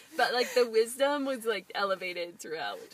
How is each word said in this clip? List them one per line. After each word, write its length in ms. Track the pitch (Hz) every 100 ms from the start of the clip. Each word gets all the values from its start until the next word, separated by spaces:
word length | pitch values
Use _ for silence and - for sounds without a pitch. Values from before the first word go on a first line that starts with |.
| - 311
but, 160 | 240
like, 200 | 240 247
the 160 | 254 240
wisdom 540 | 220 233 269 277 294
was, 220 | 269 262 226
like, 260 | 202 -
elevated 640 | - 202 185 180 175 175 175
throughout. 400 | 165 156 110 92 -